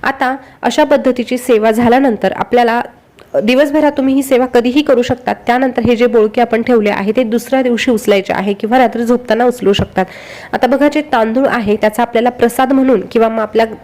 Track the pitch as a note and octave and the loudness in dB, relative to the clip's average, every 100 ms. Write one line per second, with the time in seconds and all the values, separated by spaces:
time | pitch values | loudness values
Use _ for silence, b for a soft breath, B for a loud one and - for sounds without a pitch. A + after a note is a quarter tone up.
0 | A#3+ C4+ C4 C4 B B - A#3+ D4+ C#4+ | -6 -4 -4 -6 B B -4 0 2 2
1 | C4 B3+ A3+ B3 - A3+ A3 A3 A#3+ A#3+ | 2 -2 -4 -6 0 2 2 2 2 2
2 | C#4 - F#3+ - - A#3+ A#3+ A#3 - - | 2 0 -4 -4 -2 0 2 -2 -6 -14
3 | _ _ - - G#3+ B3+ D4 D4 D4+ C#4+ | _ _ -6 -2 0 2 2 2 0 0
4 | C4+ C4+ C4+ B3+ B3+ A#3+ A#3+ B3+ D4 B3 | 0 0 0 0 2 0 2 0 2 2
5 | A#3+ B3 - G#3 - B3 C4 B3 A#3 A#3 | 2 -4 -4 -6 -2 0 0 0 0 2
6 | A#3+ A3+ G#3+ G#3+ A#3 A3+ A#3 A#3+ G#3 G3+ | 2 2 2 0 0 0 2 2 2 -2
7 | G3 A3 A#3+ A3+ - C4 B3+ A#3 - A3+ | -2 -2 0 -2 -2 -2 0 0 0 0
8 | G#3+ G3+ F#3+ F3+ G3 G3+ G#3+ B3+ A#3+ A#3 | 2 0 0 -4 -4 -4 -2 2 2 0
9 | A#3 A#3+ B3 A3 B3 B3 F#3+ G3+ G#3 - | -2 -2 0 0 0 0 0 0 -2 -4
10 | F#3 B B B B - B3 C4 C#4+ D4+ | -6 B B B B -2 0 2 2 0
11 | D4+ B3 A3 A3+ C4+ A#3+ G#3 G#3+ G#3+ G#3+ | -2 0 0 0 0 -2 -2 0 0 0
12 | A#3 A#3 A#3+ B3 A#3 A#3 C4 C4+ C4 A#3 | -2 0 -2 0 -2 0 0 2 2 2
13 | - A3+ A3+ A3+ G#3+ A3 A3+ G#3 | 0 0 0 0 -4 0 -2 -4